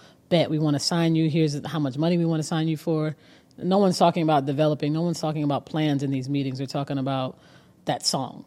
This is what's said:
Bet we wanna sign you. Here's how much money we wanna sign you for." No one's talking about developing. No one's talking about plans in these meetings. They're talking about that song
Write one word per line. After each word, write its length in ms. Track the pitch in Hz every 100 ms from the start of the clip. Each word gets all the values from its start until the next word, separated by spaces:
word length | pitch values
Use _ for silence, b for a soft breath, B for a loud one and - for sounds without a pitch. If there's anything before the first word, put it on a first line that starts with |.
| B B _
Bet 220 | 175 131
we 80 | 156
wanna 220 | 156 143
sign 340 | - 170 165
you. 160 | 160 160
Here's 340 | 160 156 143
how 140 | - 160
much 180 | 143 131
money 220 | 165 175
we 60 |
wanna 180 | 165 160
sign 240 | 151 165 160
you 100 | 156
for." 380 | - 156 156 143 b b b -
No 220 | 180 196
one's 200 | 196 -
talking 260 | 175 175
about 220 | 156 151 139
developing. 460 | 139 151 147 147
No 100 | 160
one's 180 | 175 160
talking 240 | 156 151
about 200 | 147 135 -
plans 360 | 156 151 139
in 80 | 135
these 180 | 135 127
meetings. 300 | 143 135 127
They're 80 | 139
talking 320 | 147 139 139
about 400 | 131 135 131 - b b b b
that 200 | - 131
song 400 | - 139 127 -